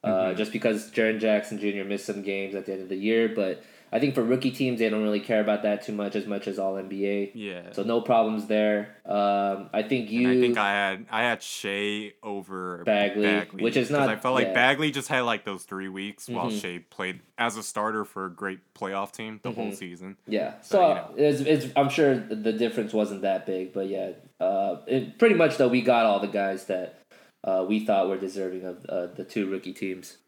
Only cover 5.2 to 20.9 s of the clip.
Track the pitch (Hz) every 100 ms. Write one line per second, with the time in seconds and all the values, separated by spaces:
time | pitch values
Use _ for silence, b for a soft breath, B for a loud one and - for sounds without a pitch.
5.2 | - 110 104 104 107 104 - 104 101 104
6.2 | 98 98 104 98 95 98 95 98 101 101
7.2 | 98 117 104 90 87 101 101 117 113 117
8.2 | 110 110 107 107 107 104 104 - - 101
9.2 | 101 101 101 98 87 104 107 131 107 113
10.2 | 127 127 123 117 101 101 98 95 110 110
11.2 | 120 113 - - 104 98 104 104 104 -
12.2 | 110 101 92 95 90 87 87 104 101 98
13.2 | 98 90 90 95 117 117 117 147 135 107
14.2 | 127 127 123 120 127 139 156 143 - 131
15.2 | 120 110 107 98 - 95 95 95 101 101
16.2 | - 120 120 107 101 87 - - 92 92
17.2 | _ - 117 110 101 - 107 110 101 -
18.2 | 95 82 98 95 _ - 98 98 101 -
19.2 | 110 107 - 113 107 98 92 85 92 98
20.2 | - 107 - - - - 330